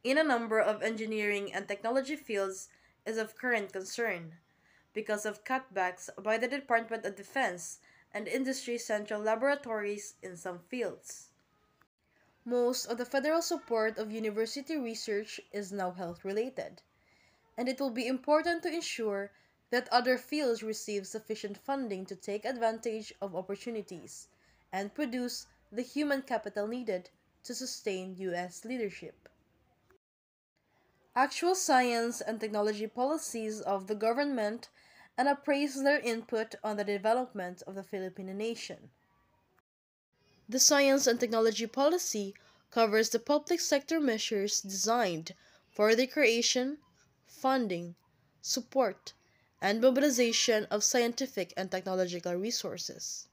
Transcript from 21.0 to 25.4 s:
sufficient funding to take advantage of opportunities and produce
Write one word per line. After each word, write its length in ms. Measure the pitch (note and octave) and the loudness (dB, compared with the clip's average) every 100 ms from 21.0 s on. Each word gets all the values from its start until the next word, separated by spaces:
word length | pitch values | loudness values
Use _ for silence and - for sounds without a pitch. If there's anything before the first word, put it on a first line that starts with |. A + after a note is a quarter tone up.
| F#3+ | -6
sufficient 520 | A3 - G#3+ G#3 G3+ | -12 -8 -6 -6 -8
funding 480 | - C#4 A#3+ F#3+ F#3+ | -4 -4 -2 -6 -8
to 100 | F#3 | -10
take 300 | - G3+ A3+ | -6 -4 -4
advantage 680 | B3 A3+ A3+ A#3 A3 G#3+ - | 0 0 0 -4 -6 -8 -10
of 140 | G3 F3 | -6 -6
opportunities 920 | F#3 G3+ B3 A3 G3 F3 - - - _ _ _ _ | -6 -8 -6 -8 -8 -14 -14 -18 -20 _ _ _ _
and 240 | F#3+ G3+ - | -6 -6 -4
produce 500 | C#4+ B3 B3 - | -2 -2 -4 -6